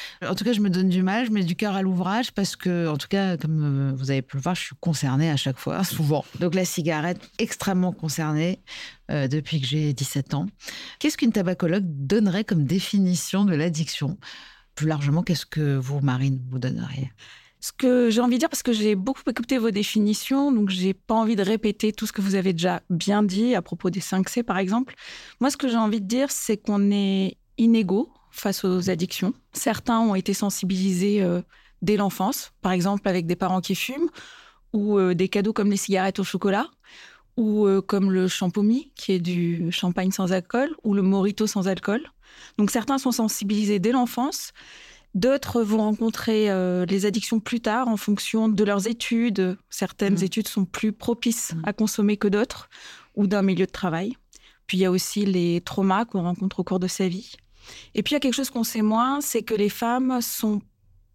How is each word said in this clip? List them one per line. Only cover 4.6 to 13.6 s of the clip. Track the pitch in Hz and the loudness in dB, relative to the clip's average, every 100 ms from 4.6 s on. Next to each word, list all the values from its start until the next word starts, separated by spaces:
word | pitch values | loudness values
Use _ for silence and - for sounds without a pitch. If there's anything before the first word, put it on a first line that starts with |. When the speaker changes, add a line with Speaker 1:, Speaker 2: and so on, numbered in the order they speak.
Speaker 1:
suis | - - | -6 -6
concernée | 175 151 143 131 165 | -2 0 0 2 2
à | 139 | 0
chaque | - 127 | -2 -4
fois, | - - | -4 -2
<laughs> | |
souvent. | 190 - 151 151 - - | -2 0 0 0 -2 -4
Donc | 175 | 0
la | 175 | 0
cigarette, | 180 - 160 156 160 175 - - | -2 -2 -2 -2 -2 -6 -8 -6
extrêmement | 214 - - 190 180 | -6 -4 -2 0 0
concernée, | - 160 143 156 151 170 185 - - - - - | -2 -6 -4 -2 0 0 -2 -10 -18 -16 -16 -6
euh, | 151 135 | -2 0
depuis | 151 147 160 | -2 -2 -4
que | 131 | -2
j'ai | 151 151 | -2 0
dix-sept | 139 139 - 135 | -2 -2 -4 -4
ans. | 143 196 - - - - - | -4 -4 -8 -16 -14 -14 -2
Qu'est-ce | 302 - | -2 2
qu'une | 240 | 2
tabacologue | 214 180 180 170 185 | 2 0 0 0 0
donnerait | 185 143 139 208 208 180 | -2 -4 0 2 4 2
comme | 214 175 | 0 2
définition | 139 185 - 202 185 180 - 190 | 2 0 0 2 2 2 0 2
de | 208 | 2
l'addiction ? | 156 | 2